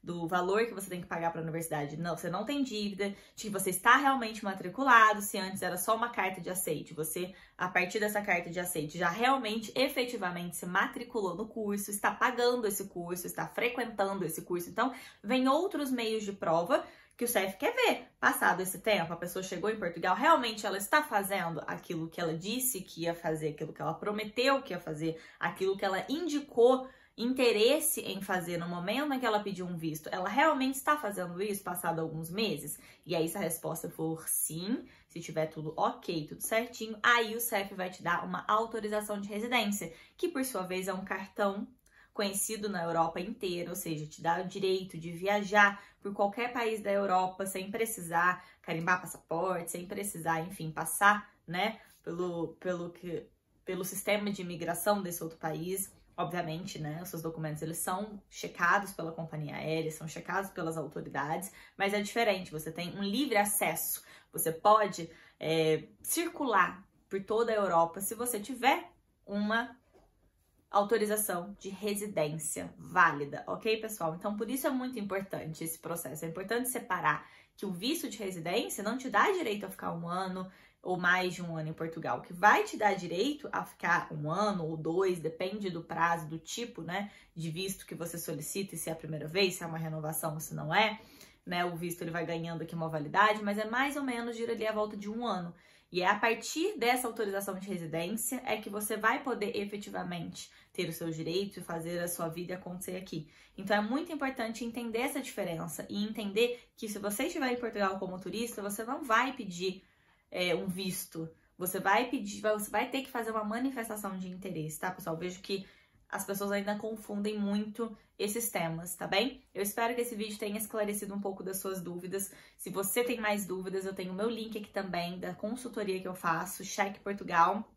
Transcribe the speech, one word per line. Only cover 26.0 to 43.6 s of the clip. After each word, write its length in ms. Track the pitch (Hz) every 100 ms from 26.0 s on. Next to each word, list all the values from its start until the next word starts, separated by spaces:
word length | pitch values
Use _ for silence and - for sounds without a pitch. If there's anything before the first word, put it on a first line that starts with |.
| -
indicou 760 | 294 349 294 - - 240 262 - - _ -
interesse 840 | 233 262 240 208 226 302 302 -
em 180 | - 196
fazer 380 | 196 185 170 175
no 100 | 175
momento 460 | 175 185 240 302
em 40 | 262
que 60 |
ela 160 | 247 214
pediu 240 | 208 180
um 140 | 175 175
visto. 320 | 160 156 -
Ela 160 | 180 185
realmente 460 | 233 320 285 262
está 240 | 269 - 294
fazendo 440 | - 190 180 175
isso 220 | 208 202
passado 340 | - 180 175 165
alguns 280 | 160 156 160
meses? 480 | 185 214 147 - - - - 151
E 100 | 170
aí, 100 | 160
se 120 | 202
a 20 |
resposta 480 | 165 - 156 165 160
for 400 | - 160 160 -
sim, 560 | - - 160 190 269 - - _
se 100 | 170
tiver 280 | - 156 156
tudo 260 | 165 151
ok, 520 | - 214 - - 165 151
tudo 160 | -
certinho, 560 | - 226 240 - 220 214
aí 320 | 233 240 226
o 60 | 226
cef 340 | - 202 196
vai 140 | 190 180
te 140 | -
dar 240 | 170 170 180
uma 180 | 175 -
autorização 720 | 214 226 226 208 214 208 202
de 120 | 202
residência, 640 | 208 233 247 208 202 165 - - -
que 100 | 349
por 160 | 277
sua 200 | 262 190
vez 220 | 180 185 190
é 40 |
um 140 | 190 196
cartão 600 | 190 202 - 202 196 262 - _ - -
conhecido 560 | - 202 196 - 220 208
na 140 | 185
Europa 360 | 170 165 165 170
inteira, 500 | 185 - 190 175